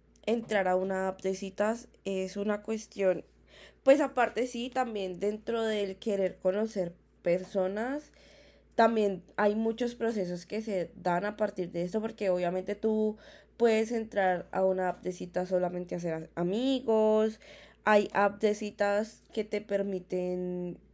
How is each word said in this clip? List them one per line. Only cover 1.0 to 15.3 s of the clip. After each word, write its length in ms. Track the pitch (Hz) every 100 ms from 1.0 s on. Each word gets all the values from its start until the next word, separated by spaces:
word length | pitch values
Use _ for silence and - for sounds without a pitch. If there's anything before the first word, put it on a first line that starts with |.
| 190
app 140 | 190
de 140 | 190 190
citas 520 | 196 190 208 233 - _ 196
es 320 | 190 190 202
una 240 | 208 208
cuestión, 640 | 214 220 - 196 190 180 - _ _ - - _
pues 180 | 269 277
aparte 460 | 277 254 233 220 247
sí, 220 | 233 254
también 500 | 262 247 214 185 175
dentro 440 | 202 214 - 233
del 340 | 226 208 202 190
querer 400 | 226 196 185 180
conocer 560 | 185 196 220 208 175 - _ _
personas, 880 | 175 180 185 196 185 202 240 294 - - - - - - _ -
también 480 | 226 226 208 185 - -
hay 180 | 208 214
muchos 400 | 226 226 240 240
procesos 500 | 233 220 180 175 -
que 160 | 214
se 300 | 220 190 165 -
dan 300 | 175 175 208
a 100 | 208
partir 360 | 208 - 175
de 120 | 170
esto, 160 | 175 214
porque 300 | 226 220 202
obviamente 460 | 180 175 185 185 208
tú 420 | 220 214 214 214 - - _ -
puedes 340 | 233 220 220
entrar 560 | 233 220 208 190 180 -
a 120 | 185
una 260 | 190 185 180
app 120 | 175
de 120 | 180
citas 360 | 180 175